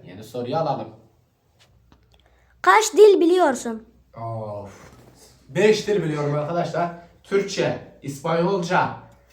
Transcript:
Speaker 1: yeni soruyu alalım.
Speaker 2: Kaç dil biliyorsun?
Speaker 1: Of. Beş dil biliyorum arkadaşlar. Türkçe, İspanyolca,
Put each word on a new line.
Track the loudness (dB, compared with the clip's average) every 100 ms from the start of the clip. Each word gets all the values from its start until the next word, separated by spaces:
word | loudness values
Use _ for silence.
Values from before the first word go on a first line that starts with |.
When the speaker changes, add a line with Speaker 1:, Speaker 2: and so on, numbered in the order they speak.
Speaker 1:
yeni | -20 -20
soruyu | -12 -10 -4 -4
alalım. | -4 -6 -10 -18 _ _ _ _ _ _ _ _ _ _ _ _ _ _ _ -4
Speaker 2:
Kaç | 2 2 2
dil | 6 8 8
biliyorsun? | 4 4 2 0 -8 -10 -14 _ _ -14
Speaker 1:
Of. | -10 -8 -10 -12 -14 -20 -20 -20 -20 _ -20 _ -8
Beş | 2 4 4 2
dil | -2
biliyorum | 0 -2 -2
arkadaşlar. | -2 -2 -4 -2 -4 -4 -8 -20 _
Türkçe, | -4 -2 -2 -4 -4 -4 -12 -16
İspanyolca, | -14 -8 -4 0 0 -2 0 0 -2 -6 -18 _ _